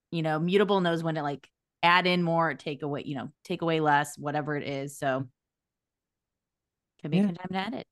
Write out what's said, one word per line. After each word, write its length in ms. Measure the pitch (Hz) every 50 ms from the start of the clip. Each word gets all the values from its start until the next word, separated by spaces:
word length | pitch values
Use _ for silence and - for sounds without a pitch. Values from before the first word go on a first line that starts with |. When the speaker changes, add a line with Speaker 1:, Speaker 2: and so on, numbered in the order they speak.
| _ _
Speaker 1:
you 100 | - 170
know, 160 | 160 160 156 156
mutable 420 | 170 175 190 196 208 185 202 190
knows 220 | 175 170 170 165
when 120 | 165 165 156
to, 60 | 160
like, 260 | 143 143 143 - - - _ _ _ _ _ _
add 240 | - 170 175 180 175
in 160 | 180 180 180
more, 320 | 175 165 165 165 165 156 139
take 280 | - - 165 143 127
away, 200 | 151 143 147 131 -
you 100 | 151 143
know, 140 | 123 110 156 - _ -
take 180 | - 180 165
away 180 | 175 165 160 160
less, 360 | 156 151 143 143 147 - -
whatever 400 | - 143 147 143 151 139 151 147
it 120 | 143 - 139
is. 280 | 139 135 139 143 143 -
So 280 | 147 135 131 135 139 - _ _ _ _ _ _ _ _ _ _ _ _ _ _ _ _ _ _ _ _ _ _ _ _ _ _ _ _ _ _ _ _ _ _
could 100 | - 151
be 60 | 151
Speaker 2:
Yeah. 80 | 185 208
Speaker 1:
a 20 | 196
good 100 | 170 170
time 100 | 185 185
to 60 | 185 190 190 220 262
edit. 100 | - - _